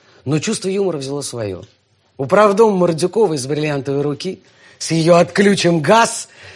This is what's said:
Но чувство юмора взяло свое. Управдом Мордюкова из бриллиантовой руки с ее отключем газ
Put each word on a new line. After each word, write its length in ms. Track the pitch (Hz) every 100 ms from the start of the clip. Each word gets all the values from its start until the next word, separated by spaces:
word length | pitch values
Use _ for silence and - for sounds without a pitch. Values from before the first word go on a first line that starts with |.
| _ _ -
Но 140 | 151
чувство 280 | 208 226 190
юмора 300 | 196 196 156
взяло 240 | 135 143
свое. 420 | 135 120 104 90 110 _ _ _ _ -
Управдом 560 | 135 190 214 196 226
Мордюкова 640 | 190 175 160 175 208 208 156
из 100 | 127
бриллиантовой 540 | 151 151 143 135 139
руки 400 | 147 143 185 - _ _ _ -
с 140 | -
ее 240 | 160 160 170
отключем 640 | 175 - 202 196 175 170
газ 480 | 147 220 226 - - - -